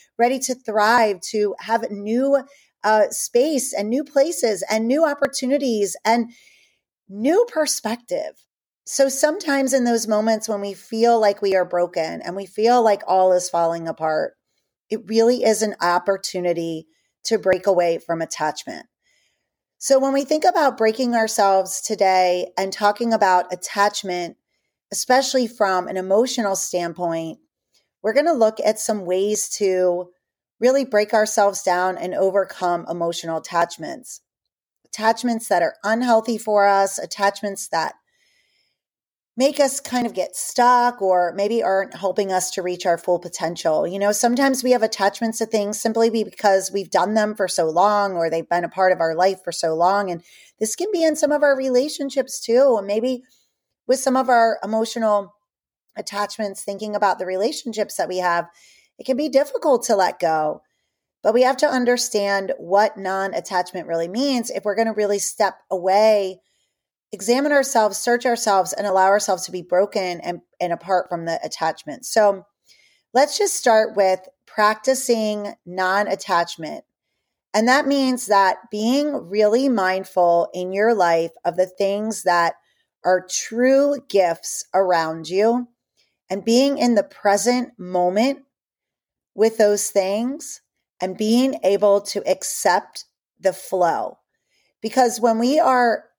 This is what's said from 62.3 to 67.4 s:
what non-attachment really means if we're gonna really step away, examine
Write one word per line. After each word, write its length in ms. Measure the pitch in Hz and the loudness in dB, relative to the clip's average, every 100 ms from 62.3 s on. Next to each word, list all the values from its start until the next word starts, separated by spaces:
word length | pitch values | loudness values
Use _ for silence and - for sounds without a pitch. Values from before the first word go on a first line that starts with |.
| 196 190 180 | -2 -4 -8
what 380 | 170 196 208 196 | 0 2 2 -2
non-attachment 920 | 190 190 190 - - 185 180 185 - | -6 -4 -4 -6 -4 -4 -4 -8 -6
really 200 | 165 170 | -4 -4
means 420 | 208 277 247 233 | -4 -2 -2 -4
if 140 | - | -6
we're 120 | 208 202 | -4 -2
gonna 180 | 226 | -2
really 260 | 214 202 202 | -2 -2 -2
step 360 | - - 196 - - | -4 -2 -2 -2 -8
away, 680 | 185 185 202 220 214 190 185 _ _ _ _ _ _ _ | -4 2 4 6 4 0 -8 _ _ _ _ _ _ _
examine 400 | 202 202 247 | -6 -2 0